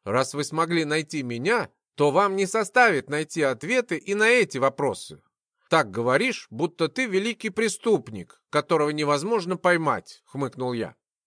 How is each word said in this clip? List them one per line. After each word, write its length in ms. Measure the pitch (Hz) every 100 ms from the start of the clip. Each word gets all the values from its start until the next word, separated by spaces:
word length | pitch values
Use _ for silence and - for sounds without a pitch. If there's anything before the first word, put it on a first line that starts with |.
| -
Раз 280 | 117 131
вы 120 | 143 147
смогли 400 | 156 165 170 151
найти 380 | 156 151 156
меня, 460 | 127 117 147 233 170 _ _ -
то 160 | 147
вам 260 | 147 202 190
не 80 | 185
составит 640 | 226 208 247 240 156 127
найти 320 | 147 156 165
ответы 560 | 143 120 165 247 240 165
и 180 | - 202
на 140 | 220
эти 280 | 247 185 131
вопросы». 640 | 135 131 143 95 - - _ _ _ _ -
«Так 220 | 165 117
говоришь, 560 | 95 120 135 247 214 -
будто 380 | 117 156 - 160
ты 200 | - 254
великий 420 | 185 214 226 220
преступник, 920 | 185 220 - 233 190 113 107 87 _ _
которого 420 | 151 147 165 147
невозможно 680 | 151 147 147 180 226 175 180
поймать», 640 | 180 175 156 107 - - _
хмыкнул 460 | 135 135 - 127
я. 240 | 120 98 - _ _